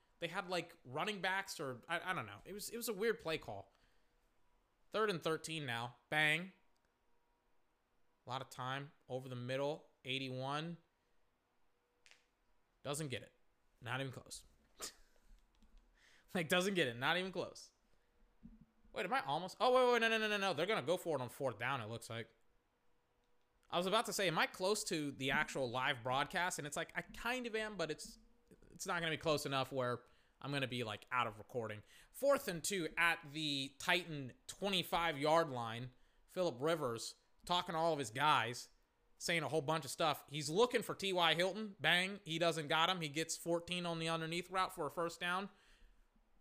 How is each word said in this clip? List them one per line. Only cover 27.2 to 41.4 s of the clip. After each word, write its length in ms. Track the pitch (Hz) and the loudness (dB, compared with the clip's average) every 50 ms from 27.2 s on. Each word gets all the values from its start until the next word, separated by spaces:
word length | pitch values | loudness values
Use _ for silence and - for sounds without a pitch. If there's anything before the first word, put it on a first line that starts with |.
kind 260 | - 233 247 254 240 240 | -4 -2 -2 -2 -4 -4
of 80 | 208 | -4
am, 180 | 220 214 214 214 185 | -4 -4 -4 -2 -2
but 140 | 165 151 | -2 -2
it's, 260 | 151 143 - - - - - - - _ _ _ - - - - - | -2 -6 -8 -14 -16 -18 -20 -20 -20 _ _ _ -20 -20 -20 -20 -14
it's 120 | - - | -10 -4
not 140 | 190 185 170 | -2 -2 0
gonna 120 | 165 160 | 0 0
be 60 | 156 139 | 0 0
close 280 | - 165 151 139 - | 2 2 2 2 2
enough 260 | 147 139 135 131 - | 0 2 2 0 2
where 280 | 143 131 123 123 123 120 - - - - _ _ _ _ | 0 0 2 2 0 -2 -6 -14 -20 -20 _ _ _ _
I'm 100 | - 135 | -8 -4
gonna 160 | 143 139 135 120 | -2 -2 -2 -2
be, 160 | 123 123 120 | -2 -4 -2
like, 220 | 110 104 104 - - | -4 -4 -8 -6 -2
out 160 | 127 127 120 113 | 0 2 2 2
of 100 | 107 107 | -2 -6
recording. 420 | 104 - - 127 113 110 107 107 - - - - - - - | -16 -6 -4 -4 -4 -2 -6 -8 -10 -16 -20 -20 -20 -18 -6
Fourth 340 | - - 277 285 269 - - | 0 4 4 4 4 2 -2
and 160 | 180 165 - | -4 -2 -2
two 240 | - 208 190 160 - - - | -2 -2 0 -2 -2 2 4
at 200 | 170 170 165 - - 147 139 | 4 4 4 2 -2 -8 -6
the 380 | 156 160 147 143 139 135 139 - _ | -4 -2 0 0 -2 -2 -4 -8 _
Titan 520 | - - 180 180 170 170 156 147 135 120 - - _ - | 2 2 2 2 2 -2 -6 -6 -6 -8 -10 -14 _ -14
twenty-five-yard 1040 | - - 185 202 196 180 156 - - 170 170 170 156 139 143 151 156 165 165 151 | -8 -4 -2 0 2 0 0 0 0 2 2 2 0 2 2 6 6 6 6 4
line. 380 | 131 120 120 113 113 117 127 127 - - - _ _ _ _ _ - | 0 -4 -4 -4 -4 -6 -6 -10 -12 -18 -20 _ _ _ _ _ -2
Phillip 220 | 185 180 170 123 117 | 0 0 0 0 0
Rivers 560 | 135 160 170 165 151 123 117 110 - - - - _ _ _ _ - | 2 2 2 2 2 -2 -2 -2 -6 -8 -10 -14 _ _ _ _ 0
talking 280 | - 175 175 180 - 170 | 2 2 2 2 0 0
to 60 | 160 | 2
all 140 | 160 170 160 | 4 4 2
of 60 | 143 | 2
his 100 | 135 110 | 0 -4
guys, 600 | 110 131 143 151 147 131 113 117 123 - - - - _ _ _ _ _ _ _ _ _ | 0 2 6 6 6 6 4 2 -2 -6 -10 -14 -18 _ _ _ _ _ _ _ _ _
saying 260 | - - 170 165 156 | -2 0 0 2 2
a 60 | 123 | 2
whole 120 | 135 160 | 2 0
bunch 240 | 143 147 160 160 147 | 2 2 0 0 0
of 60 | 123 | -4
stuff. 320 | - - 170 156 143 - - - | -2 2 2 2 2 0 -2 -8
He's 200 | 139 151 147 147 | -6 -6 -4 0
looking 320 | 151 190 240 247 262 233 | 4 4 4 6 4 0
for 140 | 190 - 151 | 0 0 -4
T 180 | - 196 196 185 | -2 -2 0 2
Y 200 | 180 170 160 160 | 4 6 6 6
Hilton. 380 | 160 | 6